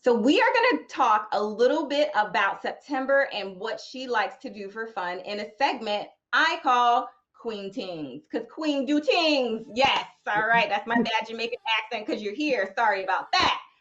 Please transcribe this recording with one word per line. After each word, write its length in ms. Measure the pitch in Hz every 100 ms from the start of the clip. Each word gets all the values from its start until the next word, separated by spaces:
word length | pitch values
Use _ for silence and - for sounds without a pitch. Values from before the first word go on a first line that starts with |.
So 100 | 254
we 260 | 233 220 370
are 120 | 480
gonna 300 | 466 494 - -
talk 400 | - 254 214 214
a 100 | 202
little 440 | 208 208 254 302 285
bit 240 | 285 294
about 460 | 208 214 220 196 -
September 680 | 233 - - 277 262 277 269
and 240 | 208 196 185
what 240 | 220 214
she 260 | - 254 262
likes 300 | 233 202 -
to 80 | 254
do 200 | 208 196
for 160 | 214 226
fun 320 | - 180 185
in 200 | 185 180
a 60 | 214 -
segment 520 | 285 277 220 208 - _ _
I 260 | 254 311 330
call 460 | 277 247 240 240 - _ _ _
Queen 320 | 233 214 196
Things, 500 | 202 185 170 143 123 _
cause 120 | - -
Queen 320 | - 311 277
do 160 | 254 294
things. 680 | 302 359 320 285 247 220 -
Yes, 300 | 214 262 196 - _ -
all 200 | 208 220
right, 220 | 233 208
that's 180 | 202 220
my 100 | 240
bad 320 | 233 220 220
Jamaican 300 | 226 233 240 - 220
accent 280 | - 226 208
cause 140 | 214
you're 120 | 208
here. 380 | 208 302 240 196 220
Sorry 280 | 226 196
about 260 | 190 180 -
that. 280 | 370 320 202 - _